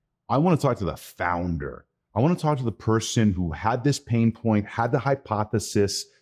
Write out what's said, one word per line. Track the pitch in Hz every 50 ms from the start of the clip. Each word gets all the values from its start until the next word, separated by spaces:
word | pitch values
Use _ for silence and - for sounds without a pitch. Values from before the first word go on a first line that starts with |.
| _ _ _ _ _ -
I | 113 135
wanna | 160 185 165 -
talk | - 135 120 -
to | 101
the | 80 73 -
founder. | - - - - 92 87 87 87 90 87 85 76 71 65 - - - _ _ _ _ _ _
I | 101
wanna | 127 165 180
talk | - - 156 151 131
to | 127
the | 113 95
person | - - 113 110 113 110 - - 117 110 104
who | 92 95 90 82 78
had | - 95 110 127 123 117
this | 143 135 -
pain | - - 117 117 113 113 110
point, | - - 113 107 104 101 -
had | - - 117 120
the | 123 135
hypothesis, | - 139 139 - - - 110 104 107 - - 107 - - - 107 101 95 - - - - _ _